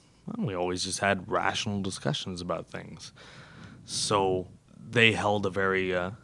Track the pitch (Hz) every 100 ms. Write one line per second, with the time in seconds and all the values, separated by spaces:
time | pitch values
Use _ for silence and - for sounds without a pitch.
0 | - - - 226 151 90 90 90 90 -
1 | 101 98 90 87 95 - 107 101 95 -
2 | - - 98 90 90 85 - 90 90 -
3 | - - - - - - - - - -
4 | - 104 95 92 90 - _ - - 117
5 | 113 92 104 104 98 95 95 95 92 90
6 | 92 117